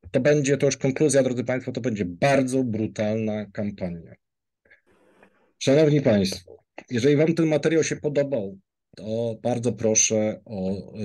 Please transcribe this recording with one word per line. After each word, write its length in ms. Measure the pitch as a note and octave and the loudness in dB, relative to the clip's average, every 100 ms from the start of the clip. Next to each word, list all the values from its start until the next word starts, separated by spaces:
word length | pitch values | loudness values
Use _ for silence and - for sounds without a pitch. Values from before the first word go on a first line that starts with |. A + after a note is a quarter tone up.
| F#2+ | -4
To 100 | C3+ | 0
będzie, 360 | C#3 D3+ C3+ C#3 | 2 2 2 2
to 100 | C#3 | 2
już 100 | C3 | 0
konkluzja, 460 | C#3 C3 D3+ C3+ | -2 2 2 4
drodzy 220 | B2+ B2 | 2 0
państwo, 280 | A#2+ B2+ B2+ | -2 -4 -4
to 80 | B2 | -6
będzie 240 | A2 G2 | -4 -2
bardzo 600 | F#2 F2 C#3 C3+ C3 C3 | -4 0 2 2 2 0
brutalna 840 | B2+ G#2+ G#2+ - G#2+ A2 A2 G#2+ G2+ | -2 -2 -4 -2 -2 -2 -2 -6 -8
kampania. 640 | - G#2 G2 F#2 E2+ D#2+ - _ _ _ _ _ _ _ _ _ _ _ _ _ _ | -6 -8 -6 -8 -8 -14 -20 _ _ _ _ _ _ _ _ _ _ _ _ _ _
Szanowni 420 | - C#3 D#3 D3 | 2 4 6 4
państwo, 640 | C3 G#2 F#2+ - - - _ - - | 4 2 2 -4 -12 -20 _ -20 -6
jeżeli 260 | B2 C3 C#3+ | 0 2 4
wam 180 | D#3+ | 2
ten 120 | E3 D#3+ | 2 2
materiał 380 | D3+ D#3 D#3+ | 2 2 0
się 120 | D3+ - | 0 -4
podobał, 600 | D3+ C#3+ C#3 C3+ G2 G2 _ _ _ - | -4 -2 -2 -4 -6 -12 _ _ _ -16
to 420 | G#2 A2+ A#2 A2+ | -6 -4 -4 -4
bardzo 300 | A#2+ A#2+ A#2+ | -4 -2 -2
proszę 680 | G#2+ A2 A2 - A2 G#2+ - | -2 0 2 2 0 -2 -4
o 480 | - G#2 F#2 G2 - G#2 | -12 -6 -4 -6 -8 -10